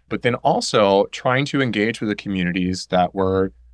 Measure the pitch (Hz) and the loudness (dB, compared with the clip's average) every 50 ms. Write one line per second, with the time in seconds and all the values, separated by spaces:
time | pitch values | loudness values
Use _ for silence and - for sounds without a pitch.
0 | _ - 113 104 - 123 120 123 - 139 165 240 240 - - 120 104 98 98 98 | _ -8 -6 -4 -2 -2 -2 0 0 0 0 0 0 0 2 4 4 6 4 4
1 | 104 - - - - 131 127 131 143 139 - 139 135 120 104 107 104 113 113 - | 2 0 -4 -4 -2 0 0 0 0 0 0 -2 0 0 0 0 0 -2 -2 -2
2 | 120 107 104 - - 104 98 92 90 87 87 92 90 92 92 90 - - 92 90 | -4 -4 -4 -4 -6 -4 -4 -2 -2 -2 -2 -2 -2 -2 -2 -4 -4 -2 0 2
3 | 90 90 - 98 95 95 95 95 95 95 - - - - | 2 0 0 -2 0 0 2 0 0 -2 -4 -8 -20 -20